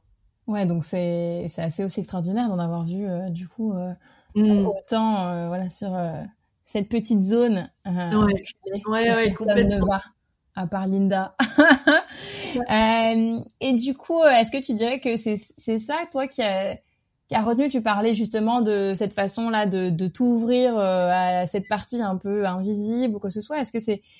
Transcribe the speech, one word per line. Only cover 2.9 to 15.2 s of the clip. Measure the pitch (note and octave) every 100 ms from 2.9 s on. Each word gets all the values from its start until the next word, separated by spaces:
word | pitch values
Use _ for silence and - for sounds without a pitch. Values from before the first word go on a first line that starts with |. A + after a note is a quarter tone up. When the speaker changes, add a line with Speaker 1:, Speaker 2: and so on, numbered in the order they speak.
| F#3 G3+
Speaker 1:
euh, | F3 F#3
du | E3+ F3+
coup, | - A3
euh, | F#3 F3+ F3+ _ _ _ G#3
Speaker 2:
Mm. | G#3+ G#3 G3
Speaker 1:
autant, | G3 F#3+ A3+ A3 G#3 F3+
euh, | F3 E3+
voilà, | F3+ F#3
sur, | - G3+
euh, | F3+ E3+ D#3 G3+ - _ _ -
cette | G#3 G3+
petite | A#3 A3 G#3+
zone, | F#3+ A#3 A#3+ F#3+ - _ G3
euh, |
Speaker 2:
Ouais. | F3+ F3
Speaker 1:
reculée | G#3+ G#3 G3 - - F#3+ G3+ G#3+
Speaker 2:
Ouais, | A3 A#3
Speaker 1:
où | A3+
Speaker 2:
ouais, | A3
Speaker 1:
personne | F#3 G#3
ne | G3+ G3 G3+
Speaker 2:
complètement. | F#3
Speaker 1:
va, | G3 - _ _ _ _ -
à | F3+
part | F#3+ F#3+
Linda. | G3 G3 F#3+ F#3+ -
<laughs> | A#3 - D#4+ C#4 - D#4 - - - - - B3+
Speaker 2:
Ouais. | B3
Speaker 1:
Euh, | G#3+ A3 A3+ A3+ A3+ A3+ A#3 - -
et | C4+
du | A#3+ B3+ C4
coup, | - E4
euh, | D#4
est-ce | A#3+ A3+
que | C#4
tu | C4+
dirais | G#3+ A3+ C4
que | B3+
c'est, | A3+